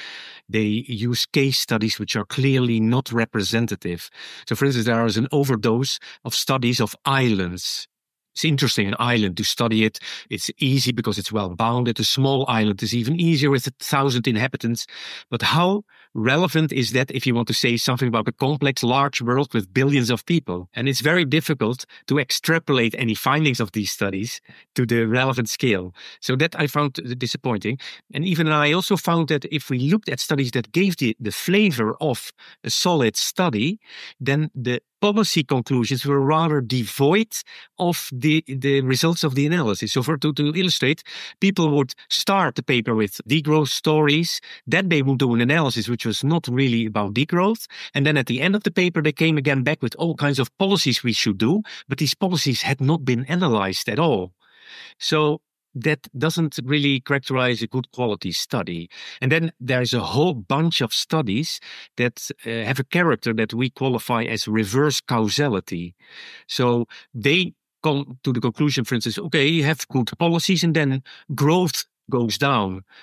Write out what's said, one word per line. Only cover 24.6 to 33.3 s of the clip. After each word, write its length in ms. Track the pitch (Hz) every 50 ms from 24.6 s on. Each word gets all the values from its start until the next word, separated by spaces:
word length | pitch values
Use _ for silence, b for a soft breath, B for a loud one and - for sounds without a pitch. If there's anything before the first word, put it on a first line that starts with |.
| B B _
to 100 | - 123
the 220 | 113 120 117 113
relevant 420 | 110 117 127 131 135 131 127 117 -
scale. 460 | - - - 127 104 92 90 92 B B B B B B
So 160 | - - 127
that 180 | 131 156 170 - -
I 60 | 147
found 520 | 139 - 147 147 139 131 - - 123 123 127
disappointing. 600 | 127 117 - - - 131 113 101 - 104 123 131 B B B B B _ -
And 140 | 139 165
even 220 | 190 175 156 165 156
I 260 | 156 151 147 147 156
also 240 | 185 185 - 202 165
found 300 | - 180 170 165 160 131
that 180 | 156 139 -
if 240 | - - 135 - -
we 80 | 135 123
looked 320 | 127 143 190 220 - -
at 100 | 135 123
studies 300 | - - 156 139 135 120
that 220 | - 123 110 - -
gave 260 | 165 196 196 170 -
the, 180 | 143 113 110 -
the 140 | 120 107 -
flavor 640 | - - - 180 208 220 190 139 120 110 107 - - 156
of 300 | 151 120 - - - - B B B B B -
a 40 | 120
solid 480 | - - - 180 175 151 123 110 -
study, 640 | - - -